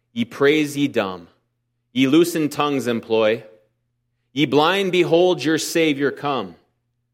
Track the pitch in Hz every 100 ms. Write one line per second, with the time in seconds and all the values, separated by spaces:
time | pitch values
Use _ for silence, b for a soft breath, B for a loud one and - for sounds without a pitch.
0 | _ 117 117 - 143 156 147 135 139 113
1 | 95 92 82 _ _ _ _ _ _ 123
2 | 131 156 170 170 147 - 147 139 120 117
3 | 110 110 110 117 - - _ _ _ _
4 | _ _ _ 131 151 139 156 196 190 175
5 | 151 165 185 165 139 156 - 165 160 139
6 | 139 - 143 131 98 - _ _ _ _
7 | _